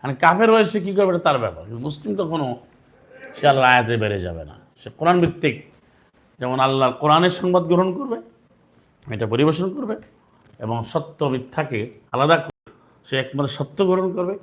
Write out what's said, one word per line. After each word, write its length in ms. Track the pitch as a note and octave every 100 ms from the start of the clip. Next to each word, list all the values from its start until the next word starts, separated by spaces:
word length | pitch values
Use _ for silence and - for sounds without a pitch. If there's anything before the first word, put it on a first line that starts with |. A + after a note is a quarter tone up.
মানে 120 | C3
কাফের 360 | C3 E3 F3+ A3+
হয়ে 140 | A3
সে 160 | G#3 G#3+
কী 140 | F#3
করবে, 160 | F#3+ G3
এটা 80 | F3
তার 200 | E3+ C#3
ব্যাপার। 260 | A2 E2
কিন্তু 180 | F#2 A#2
মুসলিম 340 | C#3 D3 - G3
কখনো 400 | E3+ D#3+ C3+ A#2+ _ _ _ _ _ - - -
সে 120 | D3
আল্লাহর 240 | C3+ B2+
আয়াতে 240 | B2 A2+ A#2
বেড়ে 240 | G#2+ G2+
যাবে 240 | F2+ E2
না। 100 | D2+ - _ _
সে 60 | - -
কোরআন 240 | D#3+ F3+
ভিত্তিক 440 | E3+ E3+ D3+ A2+ - _ _ _ _ _ _ _
যেমন 220 | B2+ C3
আল্লাহর 320 | C3+ C3+ C3
কোরআনের 380 | B2+ D3+ D#3 F3+
সংবাদ 320 | F3+ F#3 F3+
গ্রহণ 300 | E3 F3 F#3
করবে, 300 | F3+ C4+ A3+ - _ _ _ _ _ _ _ -
এটা 120 | G#2+ A2
পরিবেশন 480 | A#2 D3+ D#3 F#3+
করবে, 220 | C#4+ G#3+ A3 - _ _ _ _ -
এবং 260 | A2 A#2
সত্য 400 | A2+ E3 E3 -
মিথ্যাকে 760 | C#3+ C3 B2+ - D3 A#2 A#2+ - _
আলাদা 240 | B2 C#3+ E3
করে 340 | D#3+ - _ _ _ _
সে 120 | _ C3+
একমাত্র 360 | C3 C3+ C#3
সত্য 340 | - C#3 - F#3+
গ্রহণ 260 | F#3 F#3
করবে 260 | E3+ F3+ G3